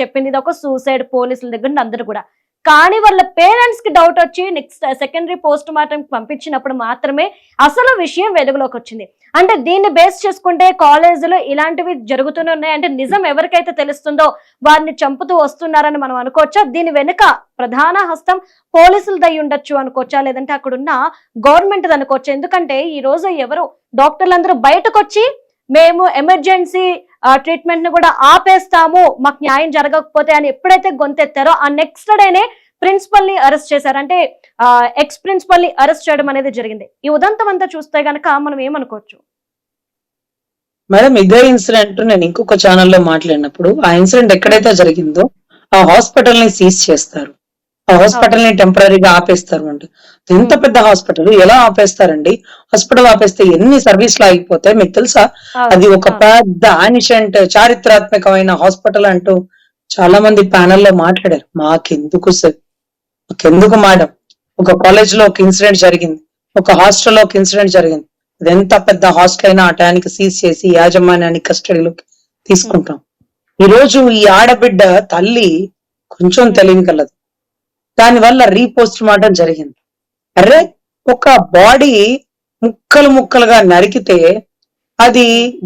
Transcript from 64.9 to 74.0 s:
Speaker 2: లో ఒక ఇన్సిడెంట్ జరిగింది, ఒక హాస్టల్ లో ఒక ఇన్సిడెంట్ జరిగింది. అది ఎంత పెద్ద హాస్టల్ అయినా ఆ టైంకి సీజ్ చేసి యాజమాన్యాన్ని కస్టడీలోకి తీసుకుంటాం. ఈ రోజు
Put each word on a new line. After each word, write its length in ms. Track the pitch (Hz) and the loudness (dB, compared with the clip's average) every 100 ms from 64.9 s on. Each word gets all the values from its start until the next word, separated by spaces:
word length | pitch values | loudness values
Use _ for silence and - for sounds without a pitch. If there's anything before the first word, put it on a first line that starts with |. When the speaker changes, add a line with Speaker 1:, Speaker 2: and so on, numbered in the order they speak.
| 196 214 214 | 4 2 2
Speaker 2:
లో 100 | 208 | 0
ఒక 160 | 185 | 2
ఇన్సిడెంట్ 360 | 190 190 208 190 | 0 2 0 2
జరిగింది, 440 | 185 170 170 156 _ _ _ - | 2 0 -4 -10 _ _ _ -4
ఒక 120 | 180 | 0
హాస్టల్ 440 | 170 190 - - 220 | 2 2 2 2 2
లో 60 | |
ఒక 140 | 202 196 | 2 0
ఇన్సిడెంట్ 360 | 190 196 202 | -2 0 0
జరిగింది. 340 | 180 165 156 - _ _ _ | 2 0 -2 -10 _ _ _
అది 100 | 165 | 0
ఎంత 220 | 175 190 | 0 2
పెద్ద 320 | 208 190 190 190 | 0 2 2 2
హాస్టల్ 440 | 170 180 - 196 | 2 2 2 2
అయినా 160 | 190 180 | 2 2
ఆ 40 | |
టైంకి 400 | 170 175 180 180 | 2 0 0 -4
సీజ్ 360 | - 196 185 180 | -4 -4 -2 -4
చేసి 300 | 160 190 170 | -2 0 2
యాజమాన్యాన్ని 640 | 170 180 180 175 170 165 | 2 2 2 2 -2 -4
కస్టడీలోకి 640 | - 170 - 175 165 170 _ _ _ _ - | -4 -6 -2 -4 -4 -8 _ _ _ _ -2
తీసుకుంటాం. 520 | 190 220 180 - 147 _ _ _ _ _ - | -2 0 -4 -4 -12 _ _ _ _ _ -2
ఈ 40 | 190 | 2
రోజు 440 | 226 277 277 | 4 4 2